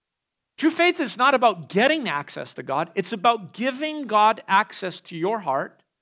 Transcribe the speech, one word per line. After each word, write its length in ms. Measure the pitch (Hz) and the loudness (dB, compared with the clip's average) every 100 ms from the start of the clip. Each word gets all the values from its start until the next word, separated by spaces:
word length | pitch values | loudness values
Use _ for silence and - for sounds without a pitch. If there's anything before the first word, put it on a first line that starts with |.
| _ _ _ _ _ - | _ _ _ _ _ -2
True 140 | 320 | 0
faith 300 | 320 349 349 | 2 2 2
is 180 | 240 233 | -2 2
not 160 | 262 | 2
about 340 | 254 233 180 139 | 4 4 2 -2
getting 400 | 190 269 311 202 | 2 2 2 -2
access 460 | 143 139 147 127 | -4 -6 -10 -12
to 100 | - | -10
God. 280 | 127 139 170 | -4 -2 -2
It's 180 | 196 185 | -4 -6
about 420 | 208 233 226 175 | 0 0 0 -4
giving 520 | - 262 262 311 302 254 | -6 -6 -4 -6 -6 0
God 380 | 214 214 214 - | 4 4 2 2
access 540 | 196 214 - 185 - | 2 2 -4 -8 -10
to 160 | - 170 | -12 -4
your 220 | 185 226 | -2 -2
heart 420 | 165 135 196 _ _ _ | -2 -2 -4 _ _ _